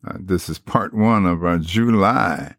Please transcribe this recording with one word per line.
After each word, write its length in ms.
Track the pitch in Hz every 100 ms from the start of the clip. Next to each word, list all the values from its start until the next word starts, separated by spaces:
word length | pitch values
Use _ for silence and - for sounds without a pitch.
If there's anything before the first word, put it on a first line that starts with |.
| -
Uh, 60 | -
this 300 | 95 90 -
is 120 | 78
part 340 | - - 98
one 320 | 110 107 113 92
of 180 | 85
our 140 | 87 85
July 960 | 80 98 117 110 98 - 98 73 -